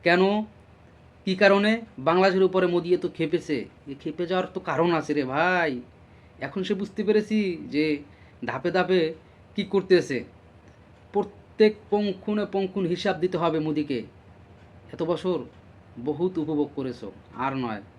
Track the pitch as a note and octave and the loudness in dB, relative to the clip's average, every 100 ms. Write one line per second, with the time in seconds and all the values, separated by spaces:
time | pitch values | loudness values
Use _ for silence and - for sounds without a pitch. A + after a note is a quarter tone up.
0 | F3 F3+ F#3+ G#3 G#3+ - - - - - | 4 4 4 2 -4 -12 -20 -20 -20 -20
1 | - - - F#3 G3+ G3+ G#3 A3+ A3+ - | -20 -10 -4 4 6 6 4 0 -4 -4
2 | C3 F3+ F#3+ F#3 F#3+ F#3 F3+ F3 E3+ F3+ | 0 4 4 4 2 4 2 0 2 0
3 | F3 - D#3 E3 - C#3 G2 - - C#3 | 0 -4 -2 -2 -2 -4 -4 -14 -16 -10
4 | D#3+ D3+ F3 F#3 F#3 F#3 E3+ D3 F3 E3 | -10 -8 -2 -2 -2 -6 -4 0 2 2
5 | D3+ D3 C3 C#3 F3 F#3 D#3+ B2+ B2 - | 0 -2 0 0 2 2 0 -2 -10 -20
6 | - - - - C#3 G3 F#3 G3+ G#3 - | -20 -20 -20 -12 -8 -6 -4 -4 -4 -4
7 | G3 G#3+ G#3+ G#3+ G3 E3 C#3+ C#3 D#3 D3 | 2 2 2 -2 -2 -4 -4 0 2 0
8 | C#3+ - - - A#2+ C3+ F3 F3+ F3+ F#3 | -6 -20 -20 -12 -8 -4 0 0 2 2
9 | D#3+ D#3+ - - - - G3 G3 F#3 F3+ | 2 -4 -18 -20 -12 -8 -2 -2 4 4
10 | - C3 - - - - - - - - | 4 -4 -6 -18 -20 -20 -20 -20 -20 -20
11 | - G3+ G#3 - - - G#3+ G#3+ - G#3 | -6 -4 -4 -10 -20 4 4 4 -2 0
12 | G#3 F#3+ - G#3 G3 G3 F#3+ F#3+ F3 F3 | 0 -4 -4 -4 -2 -2 -2 -2 -2 0
13 | G3+ F3+ F3+ F3 E3 D#3 D#3 D3+ D3+ B2+ | -2 0 -2 0 0 0 0 -2 -2 -4
14 | G#2+ - - - - - - - - - | -6 -18 -20 -20 -20 -20 -20 -20 -20 -8
15 | E3 E3+ F3+ F3 - - - - - B2 | -4 -2 -2 -4 -6 -18 -20 -20 -20 -10
16 | B2+ D3 F3+ F3+ D3+ D3+ C#3+ C#3+ C3 A#2+ | -8 -4 -2 -2 -4 -2 -2 -4 -8 -8
17 | G#2 F#2+ - A2+ C3 C3+ A#2+ G#2+ G2 | -14 -16 -20 -6 -4 -2 -4 -6 -12